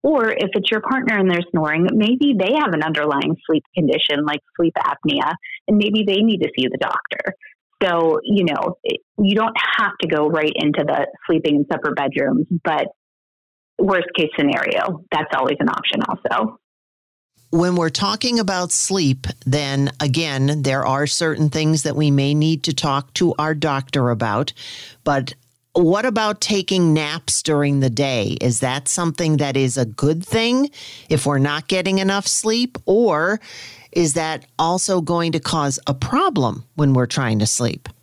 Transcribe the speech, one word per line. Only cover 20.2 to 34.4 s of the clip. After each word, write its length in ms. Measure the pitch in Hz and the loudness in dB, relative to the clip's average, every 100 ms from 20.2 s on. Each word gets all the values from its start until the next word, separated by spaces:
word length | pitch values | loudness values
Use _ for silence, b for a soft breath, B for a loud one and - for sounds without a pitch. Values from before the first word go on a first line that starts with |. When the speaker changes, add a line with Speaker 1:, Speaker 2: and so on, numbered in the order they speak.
| 165 135 135 151 | -2 0 0 0
Speaker 2:
there 220 | 139 135 - | 0 0 0
are 220 | 135 143 | 0 0
certain 420 | - 165 151 151 | 0 -2 0 0
things 340 | 156 156 156 | 2 0 0
that 120 | 151 147 | -2 0
we 160 | 151 | 2
may 220 | 139 139 | 2 2
need 300 | 147 156 160 | 2 2 0
to 100 | - | -2
talk 400 | 135 151 139 135 - | -2 0 -2 -4 -2
to 200 | 175 - | 0 0
our 160 | 151 | -2
doctor 560 | 156 151 135 131 143 123 | 0 0 -2 -2 -2 0
about, 440 | 113 113 104 147 - B B B B | 0 0 0 -2 -8 B B B B
but 300 | - 139 123 - _ _ _ | -2 -2 -2 -12 _ _ _
what 320 | 170 170 196 254 | 2 2 2 0
about 340 | 220 214 208 | 0 -2 -2
taking 540 | - 208 185 190 170 | -2 -2 0 2 4
naps 480 | 156 151 160 - - | 2 0 -6 -4 -4
during 380 | - 147 143 139 | 0 0 2 2
the 100 | 135 | 0
day? 480 | 117 139 123 101 123 | 0 0 0 -2 -2
Is 180 | 123 117 | -2 0
that 280 | 127 135 139 | -2 -4 -4
something 500 | - 170 - 165 151 | -2 -2 -2 0 0
that 200 | 143 135 | 0 0
is 200 | 131 131 | 0 0
a 80 | 117 | -4
good 380 | 107 143 160 | 0 0 0
thing 460 | 175 226 226 254 285 B B B B | -2 0 2 2 0 B B B B
if 160 | 156 139 | -2 0
we're 140 | 139 | 2
not 280 | 139 151 - | 2 0 -2
getting 300 | 185 180 190 | -2 0 0
enough 300 | 190 196 - | 2 0 0
sleep, 500 | - 220 226 247 - - | -2 -2 -2 -2 -4 2
or 540 | 202 233 151 170 220 B B B B B | 4 4 2 0 -2 B B B B B
is 220 | - 165 | 0 0
that 320 | 170 160 156 | 0 -2 -6